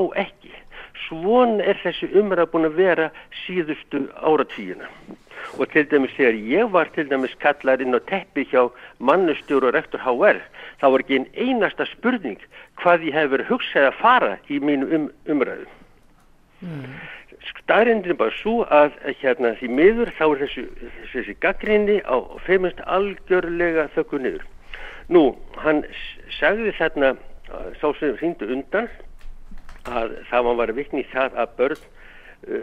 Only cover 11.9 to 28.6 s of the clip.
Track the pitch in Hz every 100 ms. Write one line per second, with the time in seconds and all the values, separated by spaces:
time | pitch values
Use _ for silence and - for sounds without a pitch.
11.9 | - 240 247 139 135 - - - - 175
12.9 | 170 160 151 143 131 - 247 - 160 139
13.9 | - 226 247 120 98 - 143 147 139 139
14.9 | 160 143 - - 147 107 - - - -
15.9 | _ _ _ _ _ _ - 180 147 131
16.9 | 147 - - - - - - - 175 233
17.9 | 220 175 135 110 - 214 233 - 147 147
18.9 | - 139 - 135 123 117 104 123 127 185
19.9 | 233 226 - 156 139 139 135 113 - 120
20.9 | - 113 127 101 98 175 196 220 208 208
21.9 | 208 - 123 - - - 185 180 - -
22.9 | 185 202 185 - 180 170 170 175 160 143
23.9 | 165 151 143 120 80 - - - - -
24.9 | - - - 131 - - - 151 156 -
25.9 | - - - - - 151 214 214 - 160
26.9 | 151 135 123 - - - - 90 85 151
27.9 | - 147 104 165 165 107 131